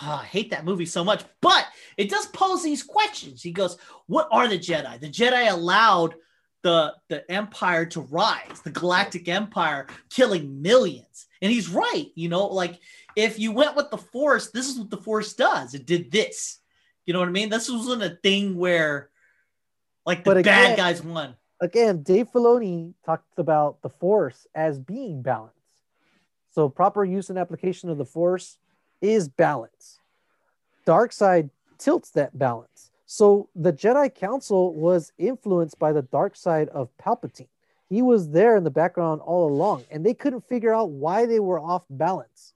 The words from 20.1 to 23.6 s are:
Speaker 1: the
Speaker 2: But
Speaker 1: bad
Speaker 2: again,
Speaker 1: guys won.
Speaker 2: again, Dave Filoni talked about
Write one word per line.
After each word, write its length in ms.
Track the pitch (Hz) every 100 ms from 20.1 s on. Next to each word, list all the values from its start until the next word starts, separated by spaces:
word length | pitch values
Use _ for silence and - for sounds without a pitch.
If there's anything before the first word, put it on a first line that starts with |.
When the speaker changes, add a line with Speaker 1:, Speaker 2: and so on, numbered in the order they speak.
| 175
Speaker 1:
the 120 | 185
Speaker 2:
But 100 | 185
Speaker 1:
bad 280 | 190 196 -
Speaker 2:
again, 40 | 208
Speaker 1:
guys 260 | 180 165
won. 320 | 151 165 139 120 _ -
Speaker 2:
again, 400 | 180 233 226 175
Dave 280 | 143 190 240
Filoni 640 | 247 233 240 208 170 165 - -
talked 320 | 160 _ -
about 420 | 160 151